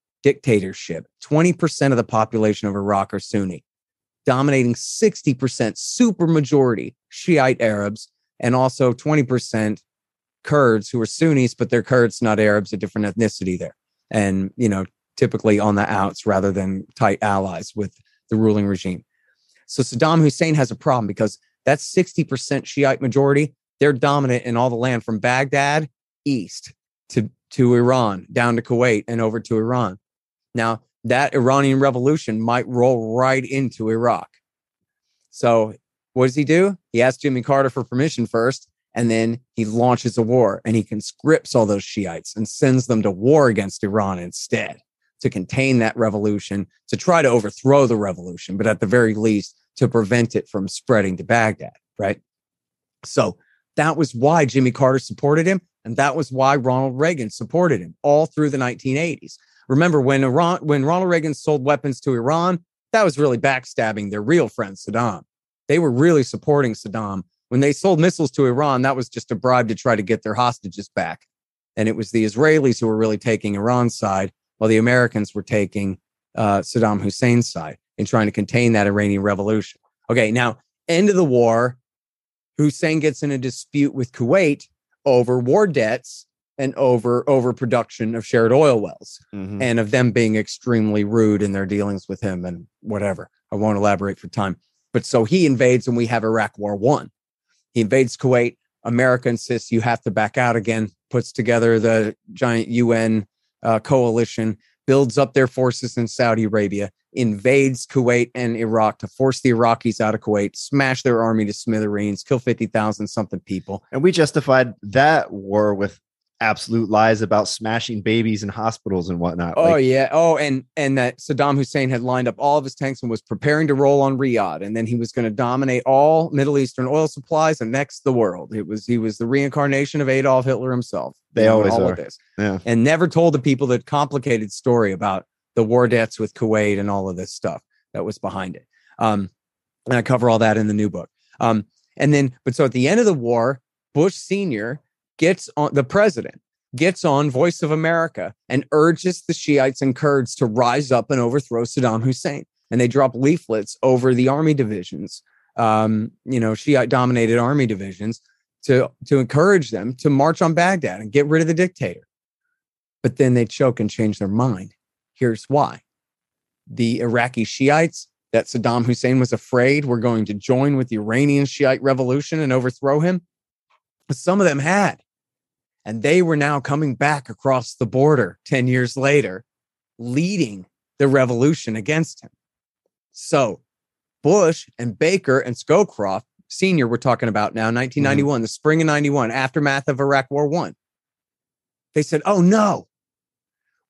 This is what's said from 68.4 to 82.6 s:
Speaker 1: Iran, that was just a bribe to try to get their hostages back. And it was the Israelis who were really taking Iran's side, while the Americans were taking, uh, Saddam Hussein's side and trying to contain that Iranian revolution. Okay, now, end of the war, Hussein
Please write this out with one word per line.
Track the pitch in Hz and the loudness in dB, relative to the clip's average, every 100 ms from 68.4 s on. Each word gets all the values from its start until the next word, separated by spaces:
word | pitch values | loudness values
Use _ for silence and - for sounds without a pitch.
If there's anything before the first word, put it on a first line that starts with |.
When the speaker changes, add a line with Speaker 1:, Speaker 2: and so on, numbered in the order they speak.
| 135 | 0
Speaker 1:
Iran, | 123 147 131 | 2 0 0
that | 135 131 | 0 -2
was | 120 | -6
just | 113 - | -10 -10
a | 107 | -4
bribe | 123 127 113 | 2 2 2
to | 107 | -2
try | 131 110 | 0 0
to | |
get | 98 110 | 0 -4
their | 107 | -2
hostages | 107 123 - 98 98 98 | -2 -2 -2 -10 -14 -10
back. | - 85 - _ _ _ _ _ - | -6 -6 -8 _ _ _ _ _ -2
And | 107 | -2
it | 110 | -2
was | 107 | -2
the | 113 110 | 0 0
Israelis | 107 156 156 135 113 | 2 4 4 2 0
who | 113 | 0
were | 110 | 0
really | 110 107 | 0 0
taking | 120 107 104 101 | -2 -2 -2 -2
Iran's | 110 123 120 - | 0 0 0 -2
side, | 101 95 98 - _ - | -2 -2 -4 -10 _ -2
while | 110 | 2
the | 110 | 4
Americans | 117 123 120 107 104 104 | 4 4 2 0 -6 -8
were | |
taking, | - 110 98 104 98 95 _ _ _ - | -4 -2 -2 -4 -6 -6 _ _ _ -4
uh, | 107 98 | 0 0
Saddam | - 120 110 104 | -2 0 0 0
Hussein's | 101 - 123 120 113 | -4 -2 2 2 0
side | 87 78 - _ - | -6 -12 -14 _ -8
and | 110 | -2
trying | 120 104 | 0 0
to | |
contain | 101 98 120 120 | -2 -2 0 2
that | 110 101 | 2 2
Iranian | 101 101 98 | 0 0 0
revolution. | 101 98 101 110 - - _ _ - | 0 0 0 -2 -4 -12 _ _ -4
Okay, | 120 110 | 0 2
now, | 117 120 113 _ _ - | 0 -2 -4 _ _ -2
end | 170 208 | 2 2
of | 190 | 2
the | |
war, | 160 123 117 113 123 127 _ _ _ _ _ _ _ | 2 4 4 2 0 -4 _ _ _ _ _ _ _
Hussein | - | -2